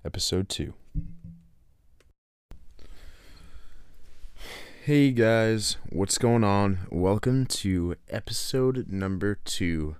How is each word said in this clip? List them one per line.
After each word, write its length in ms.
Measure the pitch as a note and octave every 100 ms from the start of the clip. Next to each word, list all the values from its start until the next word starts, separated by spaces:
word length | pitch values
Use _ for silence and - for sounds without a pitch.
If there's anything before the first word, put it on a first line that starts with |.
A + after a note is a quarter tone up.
episode 440 | - - - F#2 G2
two. 260 | - - - - - - - - - - _ _ _ - - - _ _ _ _ - - - - - - - - - - - - - - - - - - - - - - -
Hey 300 | - D3 C#3+
guys, 640 | A#2+ A2+ A2+ A2 A2 G#2 - -
what's 300 | D#2+ G2 -
going 240 | A#2+ A#2
on? 380 | G#2+ G2+ G2+ F#2+ F#2
Welcome 560 | E2+ F#2 G#2+ B2+ C3 B2+
to 480 | - G2+ F#2 F2 E2+ -
episode 800 | A2 - - - C3+ B2+ C3 -
number 480 | G2 F#2+ F#2+ G2+ G#2
two 520 | - - F2+ E2 D#2